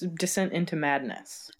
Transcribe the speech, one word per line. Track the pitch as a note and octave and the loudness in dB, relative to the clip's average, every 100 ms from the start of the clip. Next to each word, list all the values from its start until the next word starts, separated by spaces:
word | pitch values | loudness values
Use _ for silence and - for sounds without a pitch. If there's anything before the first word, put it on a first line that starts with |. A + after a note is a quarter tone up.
| F3+ E3 | -4 0
descent | F#3 - F#3 | 0 2 2
into | E3+ F3 D#3+ | 2 0 2
madness. | D3 C#3 B2+ - - - - - | 2 2 0 -8 -10 -16 -16 -4